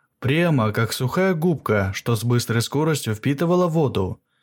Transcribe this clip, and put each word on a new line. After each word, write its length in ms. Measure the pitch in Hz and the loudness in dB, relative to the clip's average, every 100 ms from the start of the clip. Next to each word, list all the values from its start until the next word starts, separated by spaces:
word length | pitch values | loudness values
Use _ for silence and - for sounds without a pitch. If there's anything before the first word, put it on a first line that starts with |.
| _ _ | _ _
Прямо 520 | 113 151 170 143 107 | -2 0 2 2 2
как 220 | 104 113 | 0 -2
сухая 420 | - 127 - 190 | -2 -2 0 0
губка, 560 | 170 175 143 - 107 98 | 2 0 -2 0 0 0
что 200 | 95 - | -2 -2
с 80 | 113 | -2
быстрой 400 | 120 120 - 117 | 0 0 2 -2
скоростью 520 | 110 139 160 151 - | 0 -2 0 -2 -4
впитывала 520 | 107 127 143 170 180 180 | -4 -2 -2 0 2 2
воду, 560 | 160 135 101 92 - _ _ | 2 0 0 -2 -6 _ _